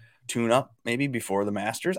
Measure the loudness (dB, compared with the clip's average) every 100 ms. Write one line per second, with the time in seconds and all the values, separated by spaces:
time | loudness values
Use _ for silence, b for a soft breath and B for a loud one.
0 | b b -6 -2 4 2 2 _ -4 -2
1 | 0 -2 -2 0 0 -2 -4 -2 -2